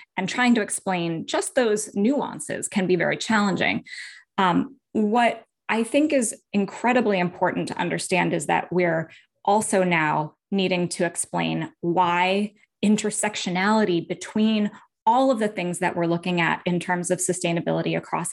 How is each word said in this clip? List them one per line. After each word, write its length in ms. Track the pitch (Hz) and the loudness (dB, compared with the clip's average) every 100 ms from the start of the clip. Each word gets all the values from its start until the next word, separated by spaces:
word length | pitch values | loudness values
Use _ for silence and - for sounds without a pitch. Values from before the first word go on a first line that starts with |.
| - - | -14 -6
and 100 | 190 | -4
trying 280 | - 247 240 | 0 2 2
to 60 | |
explain 640 | 202 - - 185 170 165 - | 0 -4 -4 -2 -2 -4 -4
just 300 | 349 392 - | -4 -2 0
those 400 | 233 208 - 202 | 0 0 -2 0
nuances 720 | 208 285 - - - - - | 0 0 -4 -8 -10 -8 -4
can 180 | 202 180 | -2 2
be 120 | 180 | 2
very 180 | 156 147 | 0 -2
challenging. 680 | - 220 208 175 - 233 - - - - _ - | 0 0 2 2 0 -2 -6 -16 -16 -20 _ 0
Um, 380 | 190 170 - - _ | 2 2 -2 -8 _
what 540 | 220 208 233 233 - - _ - | -2 2 4 2 0 -10 _ -4
I 160 | 220 226 | -2 0
think 260 | 285 302 | 2 2
is 240 | 285 226 - _ | 2 0 -6 _
incredibly 640 | 202 196 - 226 247 214 196 | -2 -2 -2 0 2 2 2
important 520 | 175 - 180 - 170 | 0 0 -2 0 -4
to 100 | - | -4
understand 540 | - 170 - 180 170 | -4 -4 -2 0 0
is 140 | 170 151 | -2 0
that 220 | 165 - | -2 0
we're 360 | 175 175 165 160 - _ _ - | 0 2 0 -4 -12 _ _ 0
also 400 | 208 214 196 180 | 0 2 2 2
now 500 | 165 156 151 156 - - | 2 2 0 -4 -8 -4
needing 380 | 196 185 180 175 | -2 0 0 -2
to 160 | - 175 | -2 -4
explain 640 | 170 - 175 165 160 160 _ | -4 -6 -4 -2 -4 -6 _
why 760 | 175 170 175 175 185 196 208 _ _ _ | -2 2 2 2 2 2 -2 _ _ _
intersectionality 1200 | 208 208 208 - 208 - - 180 196 220 202 170 - | 2 2 2 -2 -2 -2 -4 0 2 4 2 0 -2
between 640 | 175 - 214 220 220 208 - _ _ - | -8 -4 0 2 2 -2 -4 _ _ 2
all 260 | 247 269 | 4 4
of 80 | 233 | 2
the 80 | 214 | 0
things 320 | 214 175 170 | -2 -6 -2
that 160 | 180 175 | -2 0
we're 100 | 170 | 0
looking 340 | 170 180 175 | 0 0 0
at 220 | 160 - - | 0 0 0
in 120 | 175 | -2
terms 300 | 175 175 175 | 0 -2 -2
of 80 | 180 | -2
sustainability 800 | - 175 175 170 165 165 170 165 | -2 -2 -2 -2 -2 -2 -2 -4
across 320 | - 165 170 | -4 -6 -6